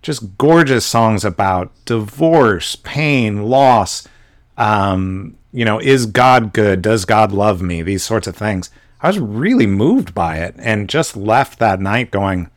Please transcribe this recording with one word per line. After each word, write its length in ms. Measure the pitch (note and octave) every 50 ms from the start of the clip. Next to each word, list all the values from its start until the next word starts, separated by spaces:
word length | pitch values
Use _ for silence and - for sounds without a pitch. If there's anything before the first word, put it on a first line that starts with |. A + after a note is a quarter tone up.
just 360 | - - D3+ - A2+ G2 F#2+ -
gorgeous 480 | C#3 D3+ D#3+ E3+ D#3+ C3+ C3 A2+ -
songs 380 | - - A#2 A2+ A2 A2 G2 G#2
about 480 | G#2 F2 - G2+ F#2+ F#2 F2+ F#2 - _ _ _
divorce, 880 | - A#2 A2+ G#2+ G2+ - C#3 D#3+ E3 E3 D#3+ C3 A2 G2+ E2+ - - -
pain, 640 | - - - - C#3+ D#3 D3+ C#3+ C3 A#2 G#2+ G#2 G#2 G#2
loss, 640 | A2 B2+ C3+ C#3 C3 B2 A2 F#2+ - - - - - _ - - _ _ _ _ _ _
um, 800 | - A#2 G#2+ G#2+ G2+ G2 G2 F#2+ F#2+ F#2+ F#2+ F#2 F#2+ G2 - - _ _ _
you 120 | - B2+ A2+
know, 140 | A2 G#2+ A2
is 260 | - C3 C3+ C3 A#2+
God 460 | A2 G2 B2 B2 C3 B2+ B2 A2+ G#2
good? 300 | - A2+ G#2+ G2+ F#2+ F#2
Does 220 | F2 G#2+ A2+ A2 F#2
God 280 | - A2+ G#2+ A2 G2
love 300 | G2 G2 G2+ G#2+ G2 F2
me? 200 | F#2 F2+ F2 E2
These 200 | E2 F#2 G2+ F#2
sorts 240 | - - A2+ A2+ -
of 100 | G2 F2+
things. 340 | - G#2+ G#2+ G2+ F#2 F2+ - _ _ _ _ _ _
I 80 | - E3+
was 100 | G3+ G#3
really 480 | C3+ G#2 G#2 A2+ D3 G#3 C4 A#3+ A#2+
moved 480 | G2+ G2 G2 A2 D#3+ A#3+ C4+ - - -
by 240 | - E2+ E2 D#2+ D#2+
it 160 | E2+ F2+ - -
and 300 | A#2 A2+ A2 G#2 G2+ F#2
just 280 | - D#3 D#3 - -
left 420 | G#2 G2 G#2+ A2+ B2+ C3+ - - _
that 220 | A#2 G#2+ F#2+ F#2+
night 300 | G2 G2 G#2 A#2+ B2 -
going 400 | - G2 G2 G2 F#2 F2+ F2 - _